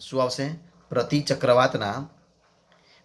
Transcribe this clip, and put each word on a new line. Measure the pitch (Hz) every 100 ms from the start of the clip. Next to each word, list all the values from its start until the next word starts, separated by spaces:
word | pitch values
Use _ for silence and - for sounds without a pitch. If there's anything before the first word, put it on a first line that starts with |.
શું | - 131
આવશે? | 127 - 139 165 - _ _
પ્રતિચક્રવાતના | 123 117 147 143 135 127 123 127 117 104 117 147 _ _ _ _ _ _ _ _ _